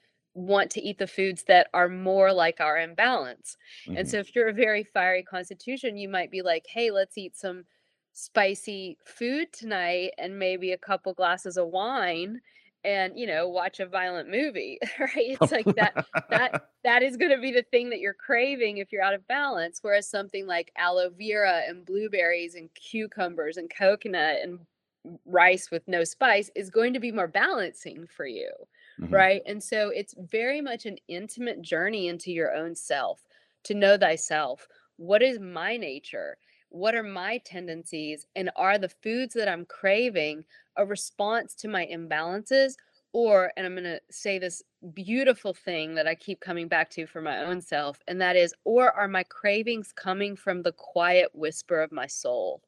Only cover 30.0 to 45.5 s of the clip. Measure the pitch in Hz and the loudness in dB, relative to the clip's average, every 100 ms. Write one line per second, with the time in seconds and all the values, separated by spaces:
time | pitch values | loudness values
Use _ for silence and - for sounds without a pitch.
30 | 202 - 180 220 240 294 277 233 220 190 | -8 -14 -6 -4 -2 -4 -6 -8 -10 -14
31 | - 175 220 233 240 190 170 165 190 220 | -12 -12 -12 -8 -8 -8 -4 -2 0 -2
32 | 175 170 185 165 156 151 165 165 - 143 | -4 -6 -6 -2 -2 -2 -6 -10 -4 -2
33 | 110 - _ _ _ _ - 208 196 202 | -2 -6 _ _ _ _ -6 2 6 6
34 | 180 160 - 156 139 139 - _ _ _ | 6 2 -2 -2 -2 -6 -14 _ _ _
35 | 170 208 262 233 185 170 185 233 170 135 | 2 4 4 2 -8 -6 -6 -4 -6 -10
36 | - 104 76 - _ _ _ 170 214 226 | -12 -10 -10 -12 _ _ _ -2 0 0
37 | 214 190 190 240 - 185 175 165 170 160 | -4 -6 -6 -6 -8 -12 -10 -10 -10 -8
38 | 151 151 - 190 185 - 185 202 185 - | -8 -10 -10 -6 -6 0 2 2 0 -6
39 | 220 233 254 233 208 175 175 - 196 208 | -6 -4 -4 -2 -2 -2 -8 -4 2 2
40 | 247 190 151 151 - - _ - 202 202 | 2 0 -2 -4 -14 -20 _ -2 -2 -2
41 | - - 208 226 - - 214 196 170 170 | -8 -4 -2 -2 -4 -10 -6 -4 -4 -8
42 | 165 151 165 196 220 269 269 262 _ _ | -4 -4 -2 -6 0 2 2 0 _ _
43 | _ 233 226 196 180 - 185 185 175 160 | _ 0 6 6 6 -2 -6 -6 -6 -8
44 | - - 208 190 180 - - _ 180 160 | -10 -8 -4 -4 -4 -8 -16 _ -18 -12
45 | 185 247 262 240 202 | -4 2 4 2 -2